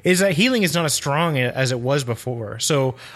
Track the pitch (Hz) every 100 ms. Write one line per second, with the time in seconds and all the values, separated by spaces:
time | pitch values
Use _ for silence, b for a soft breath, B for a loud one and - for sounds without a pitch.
0 | 175 180 196 156 247 247 180 170 156 -
1 | 147 143 170 139 123 127 127 127 123 143
2 | 123 110 127 120 104 113 - 147 131 -
3 | B